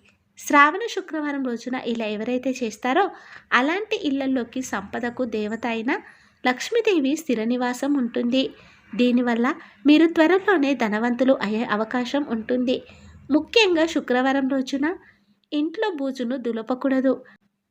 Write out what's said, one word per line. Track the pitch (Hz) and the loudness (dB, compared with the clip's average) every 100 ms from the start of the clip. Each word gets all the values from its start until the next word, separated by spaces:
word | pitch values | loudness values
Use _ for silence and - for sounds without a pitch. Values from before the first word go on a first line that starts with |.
| _ _ _ - | _ _ _ -14
శ్రావణ | - 294 294 370 466 | 2 4 4 2 -6
శుక్రవారం | 392 370 311 294 277 | -8 -8 -6 -4 -4
రోజున | 254 233 247 254 233 | -4 -6 -6 -8 -6
ఇలా | 233 214 | -4 -4
ఎవరైతే | 208 226 254 262 | -4 -4 -4 -2
చేస్తారో | 254 226 - 247 311 381 - - - - | -4 -6 -4 -2 0 0 -4 -20 -20 -2
అలాంటి | 226 277 370 427 440 | 0 2 -2 -4 -4
ఇళ్లల్లోకి | 294 269 269 262 233 262 | -2 -2 -2 -2 -4 -8
సంపదకు | 254 214 196 240 240 240 247 | -6 -8 -6 -6 -6 -4 -4
దేవత | 214 208 220 240 | -4 -4 -4 -4
అయిన | 226 226 392 - - _ _ | -4 -2 -4 -6 -20 _ _
లక్ష్మీదేవి | 254 254 - 466 440 339 262 311 | -2 -2 -2 0 2 2 2 -2
స్థిర | - 226 | -2 -2
నివాసం | 220 247 247 247 277 | 0 -2 -2 -2 -2
ఉంటుంది. | 285 233 247 240 262 - - - _ - | 0 0 -2 0 0 0 -6 -20 _ -8
దీనివల్ల | 202 247 240 247 226 247 320 - _ 269 | 0 4 4 2 2 0 -2 -10 _ 6
మీరు | 302 330 | 8 6
త్వరలోనే | 330 311 381 392 359 277 | 6 4 4 4 2 2
ధనవంతులు | 262 220 214 240 240 262 269 | 0 0 0 0 2 2 2
అయ్యే | 202 214 240 | 0 -2 -2
అవకాశం | 208 220 247 240 277 - | -2 -2 -4 -2 -2 -2
ఉంటుంది. | 226 214 247 247 247 - - - - - | -4 -2 -2 0 -2 -4 -20 -20 -14 0
ముఖ్యంగా | 285 311 466 403 320 330 | 0 2 2 4 4 2
శుక్రవారం | 302 - 247 262 269 262 | 0 0 0 2 0 0
రోజున | 269 262 277 294 381 - _ _ _ - | -2 -2 -2 -2 -4 -12 _ _ _ -6
ఇంట్లో | 294 320 415 427 311 | -4 -2 -2 -4 -4
బూజును | 269 269 233 269 | -6 -4 -6 -4
దులపకూడదు. | 233 226 220 254 269 262 262 247 - - _ _ _ | -4 -6 -4 -2 0 2 2 0 -4 -20 _ _ _